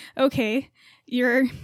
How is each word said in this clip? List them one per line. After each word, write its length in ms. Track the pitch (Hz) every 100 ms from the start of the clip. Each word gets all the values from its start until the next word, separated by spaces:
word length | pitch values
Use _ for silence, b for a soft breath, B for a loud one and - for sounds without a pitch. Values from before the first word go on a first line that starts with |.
| B -
"Okay, 500 | 269 269 220 233 - b b b -
you're 400 | 247 247 254 254 -